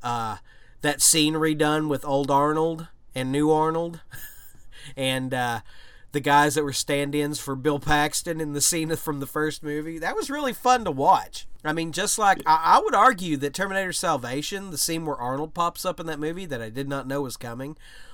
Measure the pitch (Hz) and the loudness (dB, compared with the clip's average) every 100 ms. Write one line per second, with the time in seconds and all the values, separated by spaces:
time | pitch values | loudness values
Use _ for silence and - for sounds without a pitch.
0 | 120 123 110 107 - - - - 151 143 | -4 -2 -4 -8 -12 -20 -20 -4 -2 2
1 | - 165 151 160 156 151 151 151 156 135 | 4 4 4 2 0 2 2 2 2 -2
2 | 147 139 143 139 147 151 165 160 165 - | 0 0 4 4 4 2 0 -2 -10 -18
3 | - 131 127 139 151 156 156 160 170 165 | -12 -6 -2 2 4 4 2 0 -4 -8
4 | - - - - - - - - 147 135 | -16 -16 -16 -16 -20 -20 -18 -16 -14 -4
5 | 131 131 131 127 123 113 - - - - | -2 -2 -2 -2 -2 -2 -8 -16 -18 -18
6 | - 147 139 143 147 147 147 131 - 143 | -8 -2 4 6 6 4 0 -2 -2 -2
7 | 143 147 147 147 - 131 139 143 - 147 | 0 0 -2 -4 -6 -4 0 0 2 2
8 | 151 - - 160 156 143 139 170 156 156 | 2 -2 -4 -4 -4 0 0 0 0 -2
9 | - 143 139 156 156 151 151 147 156 165 | -2 -6 -6 -2 -2 -4 -6 -6 -6 -6
10 | 165 415 403 285 285 226 254 254 202 135 | -6 -4 -4 -4 -4 0 4 4 2 2
11 | 151 165 104 - - - 156 160 165 160 | 4 4 2 -10 -12 -8 -4 -2 -2 -2
12 | 202 - 208 185 - 156 165 190 427 262 | -2 2 4 4 4 4 6 6 6 6
13 | 254 202 180 143 143 139 196 190 185 170 | 6 4 0 -2 -2 -2 -2 -2 -2 -2
14 | 180 147 120 131 - 196 196 151 - 165 | 0 0 -2 -6 -6 -8 -6 -4 -2 -2
15 | 160 139 123 135 156 - 170 170 185 170 | -4 -4 -4 -4 -4 -2 -2 -2 -4 -4
16 | 165 151 151 170 190 123 113 117 139 139 | -6 -6 -4 -6 -6 -8 -6 -8 -6 -6
17 | 131 139 135 - 120 117 139 156 - - | -4 -4 -6 -8 -10 -10 -10 -12 -18 -18
18 | - | -16